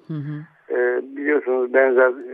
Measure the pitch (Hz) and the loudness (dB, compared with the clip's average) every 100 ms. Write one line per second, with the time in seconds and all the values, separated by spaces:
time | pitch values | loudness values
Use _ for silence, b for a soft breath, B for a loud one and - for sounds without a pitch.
0 | - 156 143 151 156 _ - 123 123 123 | -8 -10 -8 -10 -14 _ -6 -2 0 -2
1 | 131 139 143 147 - 127 123 127 135 123 | -6 -6 0 0 0 -2 2 4 4 4
2 | 127 127 - | 4 2 -10